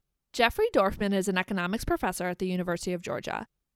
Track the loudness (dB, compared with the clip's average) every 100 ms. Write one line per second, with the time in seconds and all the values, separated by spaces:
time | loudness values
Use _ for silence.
0 | _ _ _ 2 2 4 2 4 4 2
1 | 0 0 2 0 0 -2 -2 -2 -2 -2
2 | -2 -2 -4 -2 -2 -2 -2 -2 -2 -4
3 | -4 -6 -4 -6 -8 _ _